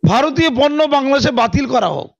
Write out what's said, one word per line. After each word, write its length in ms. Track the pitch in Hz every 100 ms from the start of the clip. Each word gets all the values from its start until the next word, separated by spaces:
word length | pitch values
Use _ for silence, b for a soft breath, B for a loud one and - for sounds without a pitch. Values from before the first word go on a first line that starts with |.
| 165
ভারতীয় 440 | 220 294 285 330 247
পণ্য 280 | 294 294
বাংলাদেশে 480 | 302 285 269 277 254
বাতিল 340 | 247 233 - 269
করা 220 | 247 190
হোক 300 | 143 - _